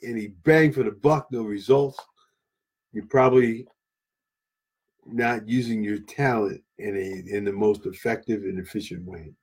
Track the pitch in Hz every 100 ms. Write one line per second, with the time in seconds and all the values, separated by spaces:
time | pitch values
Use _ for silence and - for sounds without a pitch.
0 | 120 113 104 90 156 156 156 131 110 101
1 | 147 151 - 123 107 101 107 139 143 -
2 | - _ _ _ _ _ _ _ _ 107
3 | - 131 127 127 117 113 - _ _ _
4 | _ _ _ _ _ _ _ _ _ _
5 | - 117 120 117 107 127 117 110 104 104
6 | - - 139 113 98 - _ - 101 98
7 | 95 95 90 - 202 98 107 101 185 -
8 | 117 110 - 107 98 92 92 107 - 90
9 | 90 87 78 -